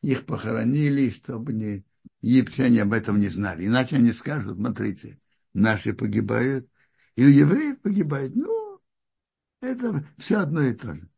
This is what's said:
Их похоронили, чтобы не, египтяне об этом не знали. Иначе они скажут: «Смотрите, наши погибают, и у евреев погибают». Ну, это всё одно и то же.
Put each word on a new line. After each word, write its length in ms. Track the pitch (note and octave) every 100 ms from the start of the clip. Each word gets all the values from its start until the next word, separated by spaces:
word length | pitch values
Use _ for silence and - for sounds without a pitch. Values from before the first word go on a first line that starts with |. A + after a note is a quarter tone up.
Их 240 | D3+ B2+ -
похоронили, 840 | G#2+ G#2+ A2+ A2+ C#3+ D3 C#3 C3
чтобы 440 | G#2+ - A#2+ B2
не, 300 | A2+ G#2+ G2+ - _ - _
египтяне 640 | A2+ C3 B2 - C3 A#2
об 100 | G#2
этом 260 | A2 G#2+ G#2
не 100 | G2+
знали. 380 | E2+ G2+ E2 F#2+
Иначе 300 | A#2+ B2+ C#3+
они 160 | A#2+
скажут: 440 | A#2 - D3 G2 F2+
«Смотрите, 640 | A2 G#2+ A2 F#2+ - - _ _ _
наши 400 | - G#2+ A2 -
погибают, 760 | G#2 G#2+ G#2 G#2+ A2+ B2 C3+ C3 _ _ _ _ -
и 80 |
у 40 | C3+
евреев 520 | C#3 D3 G#3+ D4+ C#4
погибают». 560 | G#3 G3+ D#3+ C#3+ C3+ F#3+
Ну, 440 | F4 A4+ G#4+ G4 _ _ _ _ _ _ _ _
это 440 | B3 B3+ A#3+ E3+ D3 _
всё 220 | - G#3+
одно 220 | E3+ D#3+
и 120 | C#3
то 200 | A#2 -
же. 140 | D2 -